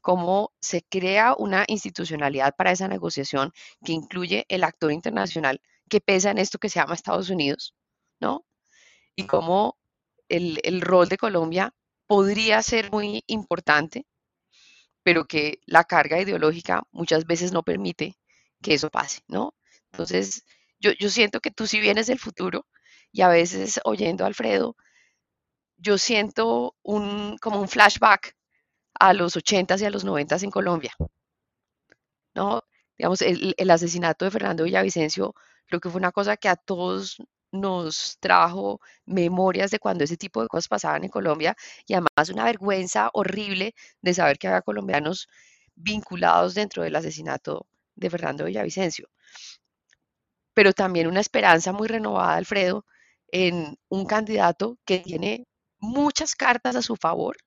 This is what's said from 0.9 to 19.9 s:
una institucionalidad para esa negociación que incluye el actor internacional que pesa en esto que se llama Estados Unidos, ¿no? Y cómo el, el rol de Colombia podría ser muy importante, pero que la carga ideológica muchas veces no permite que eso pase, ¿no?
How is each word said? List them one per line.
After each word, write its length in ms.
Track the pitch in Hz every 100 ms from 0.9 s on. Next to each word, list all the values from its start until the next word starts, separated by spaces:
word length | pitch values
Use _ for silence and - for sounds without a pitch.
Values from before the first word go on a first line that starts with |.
| 190 180 196 226 269
una 280 | 208 190 202
institucionalidad 880 | 214 196 175 175 156 143 139 135 -
para 160 | 185
esa 160 | 180 190
negociación 640 | 190 170 156 139 139 143 - - _
que 80 | -
incluye 520 | 165 143 185 180 202 -
el 140 | 185
actor 280 | 165 - 160
internacional 680 | 151 226 220 190 165 143 135 _ _ _
que 120 | 208
pesa 300 | - 190 202
en 80 | 208
esto 200 | 196 -
que 100 | 214
se 120 | 180
llama 140 | 147
Estados 360 | 170 - - 180
Unidos, 440 | 180 143 - - _ _ _ _ _
¿no? 240 | - 277 _ _ _ _ _ _ _ -
Y 100 | -
cómo 520 | 190 165 185 214 - _ _ _ _ _
el, 320 | 170 175 156
el 160 | - 185
rol 280 | 170 185 170
de 80 | 190
Colombia 580 | 226 185 165 175 196 _ _ _ _
podría 560 | 208 196 208 220 214
ser 280 | 220 233 202
muy 320 | 208 208 214 -
importante, 800 | 220 196 175 - 151 160 240 - _ _ _ _ _ _ _ _ _
pero 240 | - 170 147
que 340 | 160 151 - -
la 180 | 165
carga 360 | 170 170 147 160
ideológica 640 | 196 180 156 170 165 180 -
muchas 360 | - 170 160 165
veces 260 | 170 180
no 100 | 180
permite 560 | 165 170 196 - 156 - _ _ _ _
que 120 | -
eso 160 | 143 156
pase, 320 | - - - _
¿no? 260 | 92 - _ _ _ _